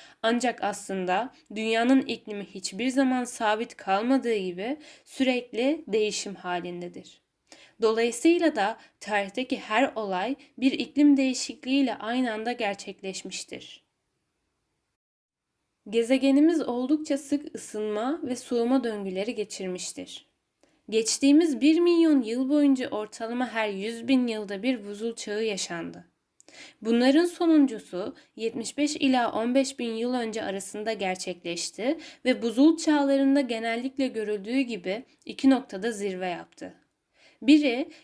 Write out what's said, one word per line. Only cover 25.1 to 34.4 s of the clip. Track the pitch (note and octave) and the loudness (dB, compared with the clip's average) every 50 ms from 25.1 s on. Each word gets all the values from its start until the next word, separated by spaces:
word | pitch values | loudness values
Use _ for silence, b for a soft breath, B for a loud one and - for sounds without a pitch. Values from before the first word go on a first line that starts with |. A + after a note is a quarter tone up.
| A3+ | -8
çağı | - - G#3+ G#3 G#3+ A3+ | -8 -8 -6 -4 -2 -2
yaşandı. | A3 G3+ F#3 - - F3 E3+ E3 E3+ E3+ F3 - _ _ _ _ _ _ _ _ B B B B B B B | -2 -2 -4 -6 -6 -8 -8 -8 -10 -12 -14 -18 _ _ _ _ _ _ _ _ B B B B B B B
Bunların | G#3 A3 A#3 A#3 B3 C4 C#4 D#4+ F4 | -2 0 2 4 6 6 6 6 4
sonuncusu | F4 - - F4+ E4 D#4+ D4+ C#4 B3 A3+ G#3 - - - F3+ G3+ B3+ C4 b b b b | 2 0 0 2 4 6 6 6 4 2 -4 -12 -10 -8 -8 -8 -8 -10 b b b b
yetmiş | A3 A3 A3+ A3+ A3 A3 - - - | -8 -6 -6 -6 -6 -8 -8 -4 -2
beş | D4 D4 D4+ | -2 -2 -2
ila | - - C4+ C4 B3 A#3 - | 0 0 2 2 2 2 0
on | - G#3+ A3+ A#3+ B3 | 0 -2 0 2 2
beş | C4+ C4+ C4+ - - | 2 2 0 -2 -6
bin | A#3+ A#3 A3 | -6 -6 -4
yıl | A3 A#3 B3 B3+ | -4 -4 -2 -2
önce | B3 A#3 A3 G#3 A3 G#3+ | -2 -4 -4 -6 -6 -6
arasında | G3 F#3+ G3 G3 - - G#3 G#3+ A3+ A3 | -6 -6 -6 -8 -8 -10 -8 -6 -6 -4
gerçekleşti | G3+ G3+ F#3 F#3 F#3 - F#3 F3 F3 - E3+ E3+ E3+ - - - - G#3 C4 D#4+ D#4+ B B B B B | -2 -2 -4 -4 -4 -6 -8 -10 -8 -8 -8 -6 -6 -8 -8 -8 -4 -2 -2 -2 -4 B B B B B
ve | B3 B3 G3+ | 0 0 0
buzul | A3+ A#3 G#3+ A#3+ C#4 D#4+ D#4+ E4 | -2 -2 2 6 6 6 6 4
çağlarında | - D#4+ D4+ D4 C#4+ C#4 C#4 C4+ C#4 C4+ C4+ C#4+ | 2 2 2 2 4 4 4 4 4 4 4 4
genellikle | C#4 A#3 A#3 A3+ A3+ A#3 A3+ A#3 A#3+ C4+ C4 - C4+ B3 | 2 0 -2 -4 -4 -4 -4 -4 -4 -6 -2 -2 -2 -2
görüldüğü | G#3 A3 G#3+ G#3 G#3+ G#3 | -2 -2 -4 -4 -4 -4